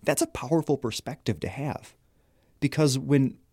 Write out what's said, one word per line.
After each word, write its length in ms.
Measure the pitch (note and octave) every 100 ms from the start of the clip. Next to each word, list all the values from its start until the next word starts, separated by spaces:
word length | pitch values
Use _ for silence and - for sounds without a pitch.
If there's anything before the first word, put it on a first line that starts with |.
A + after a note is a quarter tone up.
That's 180 | - C#3+
a 60 | D#4+
powerful 500 | - B2+ E3 D3 C#3+
perspective 600 | A#2 - - C3+ - F2+
to 80 | A#2
have, 480 | G2+ C#3+ - - _ _ _ _ _ _ _
because 380 | C#3 - D#3 C3
when 400 | C#3 C#3+ C3 - _